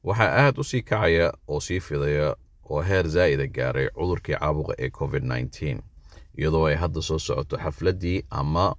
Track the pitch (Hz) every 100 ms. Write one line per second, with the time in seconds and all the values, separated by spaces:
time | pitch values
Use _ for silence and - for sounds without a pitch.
0 | - 107 101 85 143 135 135 123 - 104
1 | 87 82 85 - - 73 - 90 - 73
2 | 71 73 76 - - - - 76 87 95
3 | 80 82 87 69 69 65 64 65 67 -
4 | 87 85 - - 76 76 73 - 65 -
5 | 69 69 64 62 64 - 76 64 - -
6 | - - - - 76 80 78 73 85 85
7 | - 80 - - 69 - 80 71 90 92
8 | 87 92 - - 71 82 95